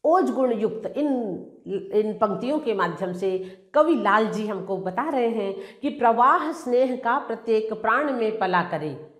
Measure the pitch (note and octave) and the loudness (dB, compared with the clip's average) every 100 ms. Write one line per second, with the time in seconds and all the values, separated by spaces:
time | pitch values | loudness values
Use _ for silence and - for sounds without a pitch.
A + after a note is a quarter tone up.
0 | D4 F4+ C4 A#3 B3+ A3 G#3 - - C4 | 4 4 4 2 0 2 -2 -2 -6 -2
1 | D4 B3+ G#3+ E3+ - - E3+ G3 F3+ G#3+ | 0 0 -2 -8 -12 -16 -8 -8 0 0
2 | G#3+ G#3 G#3+ F3+ B3 D4+ B3 G3 F3 E3+ | 0 0 -2 0 -2 -2 -2 0 -2 -2
3 | F#3 F3+ F#3+ F#3 F#3 - _ D4 D#4 C#4+ | -6 -2 -2 -2 -6 -14 _ 2 4 4
4 | G3+ G#3 A3 F3+ G#3+ G3 F3 F#3+ F3+ F3+ | 4 2 2 -2 -4 -6 -6 -6 -4 -4
5 | D4+ C4+ A#3 A3 G3 G3 - - C#4+ G3 | -2 0 0 0 -4 -6 -12 -6 -6 2
6 | A#3 A3+ B3+ E4+ D4+ D#4 B3 B3 C4 B3+ | 4 6 6 4 0 -6 0 2 2 0
7 | A#3 C4 C4 A3 - A3 G#3+ G#3+ A3+ B3 | -2 -2 -2 -8 0 0 0 -2 0 2
8 | D4+ B3 A3 A3 F#3+ F3+ F3 D#3+ D3+ C3 | 0 0 -2 0 2 2 0 -4 -6 -8
9 | - _ | -14 _